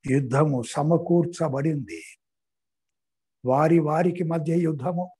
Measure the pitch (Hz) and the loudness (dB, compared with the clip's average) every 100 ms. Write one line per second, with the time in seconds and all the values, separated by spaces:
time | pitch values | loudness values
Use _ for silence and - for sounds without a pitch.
0 | 139 135 127 135 151 131 113 - 151 170 | 0 0 2 2 2 0 -4 -4 0 0
1 | 175 175 175 - 160 135 156 147 117 82 | 2 2 2 -2 -4 -2 -2 -4 -8 -14
2 | - - _ _ _ _ _ _ _ _ | -18 -20 _ _ _ _ _ _ _ _
3 | _ _ _ _ 123 135 160 170 151 156 | _ _ _ _ 0 2 4 4 2 0
4 | 175 175 165 165 151 170 165 147 131 175 | 0 0 -4 -2 -2 0 0 -2 -4 -6
5 | 180 | -8